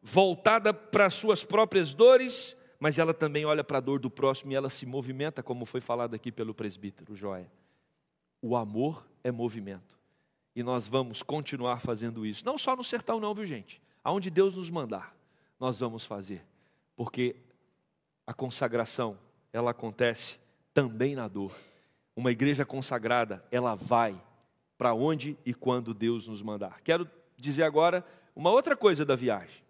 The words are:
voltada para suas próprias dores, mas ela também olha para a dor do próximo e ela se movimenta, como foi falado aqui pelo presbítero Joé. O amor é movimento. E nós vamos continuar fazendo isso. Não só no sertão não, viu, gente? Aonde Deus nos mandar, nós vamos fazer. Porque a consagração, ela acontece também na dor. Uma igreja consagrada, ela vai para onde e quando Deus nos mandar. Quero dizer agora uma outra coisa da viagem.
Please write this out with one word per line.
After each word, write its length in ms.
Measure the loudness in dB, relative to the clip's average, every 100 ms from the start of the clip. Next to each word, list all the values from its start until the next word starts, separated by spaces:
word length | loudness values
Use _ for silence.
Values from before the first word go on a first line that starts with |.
voltada 720 | 2 4 4 4 4 4 4
para 360 | 0 0 4 4
suas 340 | 4 0 0
próprias 500 | 2 2 4 2 0
dores, 640 | 6 8 8 6 -4 -6 -8 _ _
mas 180 | -2 2
ela 160 | 2
também 320 | 2 0 0 0
olha 180 | 0
para 160 | 2 -2
a 20 |
dor 180 | 0 -2
do 100 | -2
próximo 440 | 0 0 0 -2
e 20 | -4
ela 140 | -2
se 160 | -6 -6
movimenta, 580 | -8 -6 -6 -6 -6
como 220 | -8 -8 -6
foi 160 | -8
falado 340 | -4 -4 -4 -6
aqui 160 | -10
pelo 220 | -8 -8
presbítero 640 | -6 -10 -8 -14 -14 -18 -12
Joé. 360 | -10 -10 -12 _ _ _ _ _ _ _ _ _
O 140 | -2 -2
amor 500 | -2 -2 -2 -4 -16 _
é 80 | -6
movimento. 680 | -2 -4 -4 -12 -14 _ _ _ _ _ _ _ -8
E 80 |
nós 240 | -2 -2 0
vamos 340 | 0 0 -6
continuar 580 | -6 -6 -4 -4 -2 -2
fazendo 460 | -4 -4 -4 -4 -6
isso. 200 | -4 -4
Não 120 | -2
só 180 | -2 -2
no 80 |
sertão 360 | -2 -6 -4 -2
não, 160 | -2 -4
viu, 100 | -6
gente? 360 | -8 -12 -20 _ _
Aonde 280 | -2 -2 0
Deus 240 | 4 4 2
nos 140 | -6
mandar, 460 | -6 -6 -8 -10 _ _ _ _ _
nós 200 | -4 -2
vamos 260 | -4 -6 -10
fazer. 380 | -10 -10 -14 -14 _ _ _ _ -8
Porque 400 | -8 -2 -2 -2 _ _ _ _ _ _ _ _ -14
a 80 |
consagração, 840 | -8 -8 -2 -2 0 -2 -2 -4 -6 _ _ _
ela 200 | -2 -2
acontece 680 | -2 -8 0 0 0 -8 -10 _ _ _
também 420 | 0 0 0 -2 -2
na 120 | -6
dor. 260 | -6 -8 -8 -20 _ _ _ _ -2
Uma 160 | 0
igreja 340 | 2 2 2 -2
consagrada, 760 | -4 -4 -4 2 2 2 -6 -4
ela 240 | -2 0 -4
vai 460 | 2 4 4 -2 -16 _ _ _ _ _
para 160 | 0
onde 440 | 2 2 0 -4 -8 -6
e 80 |
quando 400 | -4 0 0 -2
Deus 340 | -2 0 -2 -6
nos 140 | -10
mandar. 400 | -8 -6 -8 -8
Quero 280 | 0 0 0 -12 _ _
dizer 280 | -6 2
agora 420 | 4 6 4 2 -4 -20 _ 0
uma 140 | 4
outra 280 | 6 4 4
coisa 280 | 6 6 2
da 100 | 2
viagem. 480 | 2 -2 -4 -20